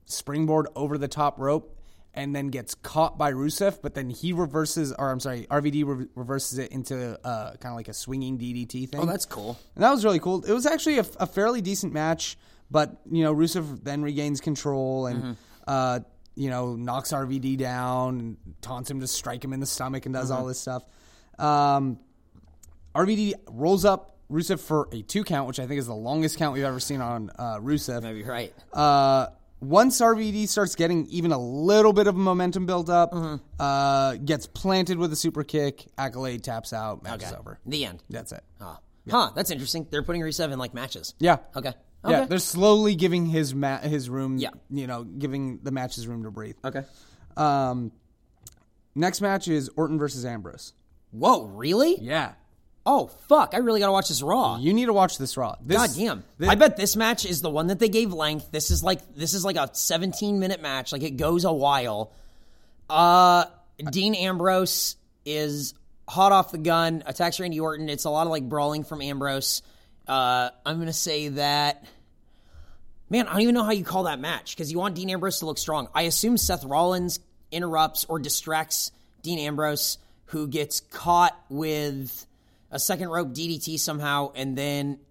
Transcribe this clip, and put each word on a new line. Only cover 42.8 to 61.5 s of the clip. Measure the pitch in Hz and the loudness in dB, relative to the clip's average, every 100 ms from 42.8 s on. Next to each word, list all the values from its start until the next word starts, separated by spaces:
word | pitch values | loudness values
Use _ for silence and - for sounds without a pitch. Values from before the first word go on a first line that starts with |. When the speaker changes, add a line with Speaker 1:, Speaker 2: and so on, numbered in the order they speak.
| 214 175 | 6 4
Speaker 1:
giving | 180 175 165 | 2 2 2
his | 160 143 | 0 0
ma-, | 135 139 135 | 0 -2 -2
his | 151 147 123 | -2 -2 -2
room, | 131 135 131 | -4 -2 -2
Speaker 2:
Yeah. | 139 - - | -4 -8 -8
Speaker 1:
you | 139 127 | -6 -6
know, | 120 | -8
giving | 113 123 139 139 131 120 | -10 -8 -6 -4 -6 -6
the | 139 | -6
matches | 131 127 - 113 | -6 -6 -8 -10
room | 117 | -8
to | 110 | -10
breathe. | 107 107 110 | -10 -14 -10
Speaker 2:
Okay. | 131 135 135 - - - - - | -8 -8 -10 -18 -20 -20 -16 0
Speaker 1:
Um, | 151 139 131 123 117 - _ _ _ _ - _ _ _ _ | 2 2 0 -2 -6 -10 _ _ _ _ -20 _ _ _ _
next | 139 180 180 | -2 -2 0
match | 202 190 175 | 0 0 0
is | 156 135 - | -2 -2 -2
Orton | 160 156 | -2 0
versus | 143 127 | -2 -4
Ambrose. | 120 113 90 - - _ _ _ _ | -8 -8 -12 -16 -20 _ _ _ _
Speaker 2:
Whoa, | 107 185 202 | 0 4 4
really? | 107 98 139 208 311 370 | 2 -6 0 4 4 2
Speaker 1:
Yeah. | 127 156 127 - _ _ _ _ - | 0 -2 -4 -8 _ _ _ _ 2
Speaker 2:
Oh, | 277 147 - - | 2 2 -8 6
fuck. | 294 - | 6 6
I | 233 | 2
really | 240 214 | 2 2
gotta | 196 | 4
watch | 196 190 | 2 2
this | 131 | -2
Raw. | 143 233 160 113 | 2 2 2 2
Speaker 1:
You | 147 | 2
need | 220 247 | 4 4
to | |
watch | 202 185 - | 4 4 2
this | 131 - | -6 -4
Raw. | 117 - | -4 -6
This, | 120 208 | 0 2
Speaker 2:
God | 226 | 2
damn. | 127 220 107 - - | 2 -2 -2 -10 -2
Speaker 1:
thi- | 175 | 2
Speaker 2:
I | |
bet | 202 - - | 8 6 6
this | 196 214 | -2 2
match | 226 233 190 | 0 0 -2
is | 160 | -2
the | 165 | 0
one | 147 170 | 0 0
that | 196 | 2
they | 220 | 2
gave | 220 220 | 2 0
length. | 165 151 151 - | 0 -2 -2 -6
This | 151 - | -4 0
is | 165 | 0
like, | 170 185 - | 2 -2 -4
this | 143 160 | -8 -4
is | 185 | -2
like | 196 170 | -2 -2
a | 135 | -2
seventeen | - - 165 185 - 208 202 | -2 -2 0 -2 -2 -2 0
minute | 190 175 | 0 -2
match. | 151 135 127 | -4 -6 -6
Like, | 139 | -6
it | 151 131 | -6 -2
goes | 156 175 | 0 2
a | 175 | 2